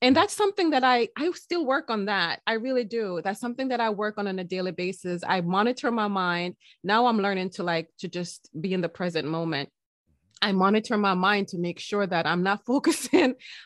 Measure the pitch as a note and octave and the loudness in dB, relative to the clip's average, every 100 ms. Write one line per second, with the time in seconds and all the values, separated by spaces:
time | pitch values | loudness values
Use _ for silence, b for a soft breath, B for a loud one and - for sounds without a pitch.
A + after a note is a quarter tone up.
0 | B3+ D4+ G4+ - G#4 G4+ E4 C#4 B3+ B3 | 4 4 4 2 0 2 2 4 4 4
1 | A#3 - D#4+ E4+ - F4 C4 C4+ D#4 A3 | 0 -2 -4 -4 -6 -4 0 0 -2 -2
2 | G3+ G3 E3+ - - A3+ B3+ B3+ G#3+ A#3 | -2 0 0 -2 -2 -2 -2 -2 -2 -4
3 | G#3 F3 F#3+ G#3 A#3+ A#3+ C4 A#3+ A3+ G3+ | -4 -4 -4 -4 -6 -6 -2 0 0 0
4 | G#3 G#3 G3+ F#3+ F3+ F#3 F#3 F3+ F3+ F#3+ | -2 -2 -4 -4 -4 -4 -4 -4 -6 -6
5 | F3+ F3 - F#3 F3 F#3 A3+ B3+ C#4+ A#3 | -6 -4 0 0 2 2 2 0 -2 0
6 | G#3 G3 F3+ F3 F3 - b b F3+ G#3+ | 0 0 0 0 -2 -8 b b 0 2
7 | B3 A3+ G3 F#3+ F#3 F#3 F3 E3 E3 - | 4 2 2 0 -4 -4 -2 -2 -4 -10
8 | F#3 F3+ F3 - - D3+ F#3 F#3 E3+ - | -10 -8 -8 -10 -16 -8 -4 -2 -2 -4
9 | F3+ D#3+ C#3+ E3 E3 C#3+ C#3+ _ _ _ | -4 -2 -2 -4 -2 -4 -6 _ _ _
10 | _ _ _ _ G#3 F#3+ F#3+ G#3+ G#3+ G#3+ | _ _ _ _ 0 4 4 4 2 0
11 | G3+ F3+ F#3 G#3 F#3+ F3 F3 E3+ - G#3 | 2 2 2 2 0 -4 -6 -6 -4 -2
12 | G3 F3 D#3 F3 F#3+ G#3 - C#4 E4+ D#4+ | 0 0 2 2 0 0 0 0 2 0
13 | - E4+ C4+ B3+ B B | 2 4 4 0 B B